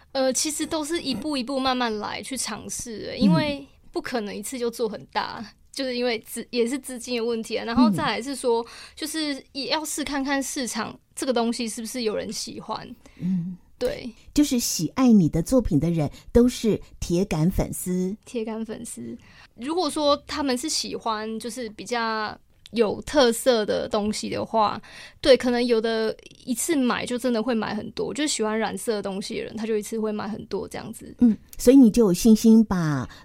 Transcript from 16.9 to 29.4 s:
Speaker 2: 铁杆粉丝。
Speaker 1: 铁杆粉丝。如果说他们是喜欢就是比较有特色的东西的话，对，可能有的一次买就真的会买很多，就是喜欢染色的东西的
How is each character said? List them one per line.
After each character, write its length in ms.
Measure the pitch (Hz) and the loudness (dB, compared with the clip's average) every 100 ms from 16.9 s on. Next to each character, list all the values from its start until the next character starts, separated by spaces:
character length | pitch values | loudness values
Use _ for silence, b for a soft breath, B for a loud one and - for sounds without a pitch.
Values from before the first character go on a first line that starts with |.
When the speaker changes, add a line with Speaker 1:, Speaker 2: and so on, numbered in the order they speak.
| b | b
Speaker 2:
铁 240 | - 170 196 | -2 0 0
杆 240 | 160 165 | 2 2
粉 220 | 196 98 | 2 -2
丝。 440 | - 180 185 185 214 - | -4 -4 -2 -2 -6 -10
Speaker 1:
铁 180 | 240 | -8
杆 200 | 220 220 220 | -6 -8 -8
粉 180 | 226 | -10
丝。 320 | 240 - 233 240 b b b - | -12 -12 -12 -14 b b b -12
如 200 | 254 339 | -6 -2
果 120 | 311 | -2
说 300 | 311 294 294 - | 0 2 2 0
他 160 | 302 | -4
们 160 | 285 247 | -2 -2
是 100 | 311 | -2
喜 280 | - 220 190 | -4 -4 -6
欢 440 | 233 214 220 220 | -4 -4 -4 -8
就 80 | 240 | -8
是 220 | 247 226 | -8 -10
比 160 | 214 196 | -10 -6
较 500 | 240 226 220 214 - _ _ - | -4 -2 -2 -6 -10 _ _ -6
有 280 | 220 226 220 | 0 0 0
特 300 | - 294 240 | -2 4 4
色 320 | 233 262 226 208 | 4 4 2 2
的 220 | 180 - | -2 0
东 260 | 220 208 | -2 -2
西 160 | 208 208 | -4 -4
的 140 | 202 | -6
话， 380 | 214 226 208 214 B B B B | -2 2 2 0 B B B B
对， 160 | 311 247 | 6 6
可 140 | 247 | 6
能 120 | 240 | 0
有 160 | 240 226 | 2 2
的 360 | 226 226 220 - - - | 0 0 -2 -4 -12 -16
一 120 | - 233 | -8 -4
次 200 | - 302 | 0 0
买 300 | 247 202 - | 2 0 -2
就 140 | 240 | -4
真 120 | 254 | -2
的 100 | 233 | 0
会 120 | 226 | 0
买 220 | 226 208 208 | -2 -2 -6
很 140 | - | -8
多， 200 | - 165 | -6 -6
就 120 | 214 | -2
是 40 | 302 | -2
喜 160 | - | -2
欢 140 | 214 220 | -2 -2
染 180 | 208 196 | -2 -4
色 180 | - | -4
的 80 | 208 | -4
东 200 | 196 190 | -2 -6
西 140 | - | -6
的 80 | 220 | -8